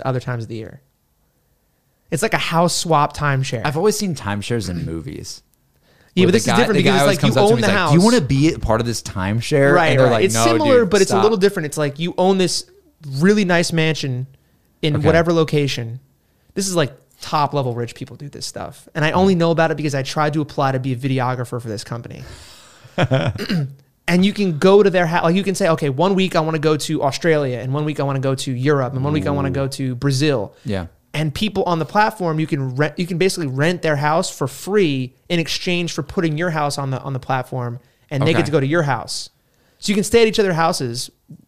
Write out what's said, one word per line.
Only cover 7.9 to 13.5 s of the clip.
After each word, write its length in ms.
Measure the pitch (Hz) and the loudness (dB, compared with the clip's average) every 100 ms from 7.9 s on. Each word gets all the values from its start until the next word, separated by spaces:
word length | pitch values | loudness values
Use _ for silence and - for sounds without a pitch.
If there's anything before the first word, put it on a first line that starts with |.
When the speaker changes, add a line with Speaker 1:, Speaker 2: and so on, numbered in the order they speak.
Speaker 2:
"Do 80 | 160 | 6
you 60 | |
wanna 160 | 214 240 | 6 4
be 320 | 131 135 156 | 2 2 2
a 60 | - | 2
part 200 | 120 110 | 0 0
of 60 | 120 | 0
this 160 | 110 | -4
timeshare?" 720 | - 101 92 110 113 151 139 | -6 -4 -2 -2 0 2 4
Speaker 1:
Right, 140 | 175 160 | 4 4
Speaker 2:
And 100 | 127 | 4
they're 80 | 127 | 4
Speaker 1:
right. 60 | |
Speaker 2:
like, 120 | 113 - | 4 2
Speaker 1:
It's 80 | |
Speaker 2:
"No, 100 | 226 | 2
Speaker 1:
similar, 360 | - - 294 254 | 2 4 4 4
Speaker 2:
dude, 80 | 202 | 4
Speaker 1:
but 120 | 202 | 2
it's 80 | 190 | 4
a 40 | |
Speaker 2:
stop." 100 | 208 | 4
Speaker 1:
little 120 | 220 220 | 2 4
different. 280 | 196 196 151 | 0 0 -6
It's 100 | 156 | -2
like 220 | 147 139 | -4 -2
you 160 | 175 - | -6 0
own 220 | 185 190 | 2 2
this 320 | 180 - - _ _ _ 147 135 | 0 -2 -8 _ _ _ -10 0
really 260 | 180 214 | 4 4
nice 260 | 185 | 4